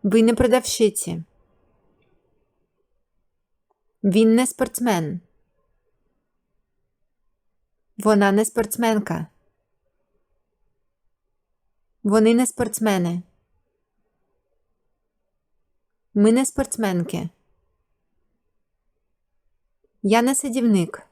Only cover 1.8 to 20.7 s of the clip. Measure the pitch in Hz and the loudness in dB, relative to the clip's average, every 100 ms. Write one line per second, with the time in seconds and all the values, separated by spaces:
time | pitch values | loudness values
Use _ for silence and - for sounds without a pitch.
1.8 | _ _ _ _ _ _ _ _ _ _ | _ _ _ _ _ _ _ _ _ _
2.8 | _ _ _ _ _ _ _ _ _ _ | _ _ _ _ _ _ _ _ _ _
3.8 | _ _ 202 190 226 226 254 - 247 - | _ _ 0 4 4 4 0 -4 -6 -4
4.8 | 240 180 156 175 _ _ _ _ _ _ | -2 -2 -4 -10 _ _ _ _ _ _
5.8 | _ _ _ _ _ _ _ _ _ _ | _ _ _ _ _ _ _ _ _ _
6.8 | _ _ _ _ _ _ _ _ _ _ | _ _ _ _ _ _ _ _ _ _
7.8 | _ - 214 208 202 202 220 - 220 - | _ -4 0 2 4 2 0 -4 -6 -2
8.8 | 233 214 214 160 165 _ _ _ _ _ | 0 0 -2 -8 -8 _ _ _ _ _
9.8 | _ _ _ _ _ _ _ _ _ _ | _ _ _ _ _ _ _ _ _ _
10.8 | _ _ _ _ _ _ _ _ _ _ | _ _ _ _ _ _ _ _ _ _
11.8 | _ _ 214 220 220 233 247 - 233 - | _ _ 0 2 4 2 0 -4 -6 -2
12.8 | 220 190 175 175 - _ _ _ _ _ | -2 0 -2 -6 -10 _ _ _ _ _
13.8 | _ _ _ _ _ _ _ _ _ _ | _ _ _ _ _ _ _ _ _ _
14.8 | _ _ _ _ _ _ _ _ _ _ | _ _ _ _ _ _ _ _ _ _
15.8 | _ _ _ 208 208 233 262 - 262 - | _ _ _ 2 4 4 0 -4 -6 -4
16.8 | 214 180 170 175 165 _ _ _ _ _ | -4 -2 -4 -8 -10 _ _ _ _ _
17.8 | _ _ _ _ _ _ _ _ _ _ | _ _ _ _ _ _ _ _ _ _
18.8 | _ _ _ _ _ _ _ _ _ _ | _ _ _ _ _ _ _ _ _ _
19.8 | _ _ 196 226 247 262 285 247 233 | _ _ 0 0 0 -2 -4 -2 0